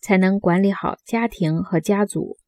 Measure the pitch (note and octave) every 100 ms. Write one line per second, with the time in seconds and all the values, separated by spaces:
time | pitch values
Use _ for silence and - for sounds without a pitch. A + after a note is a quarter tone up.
0 | - F#3+ F#3 G3 F3+ F3 G3 G3 - -
1 | - A3+ A#3 - D#3+ D#3+ F#3 E3+ D#3+ G3+
2 | G#3 D#3+ D3 -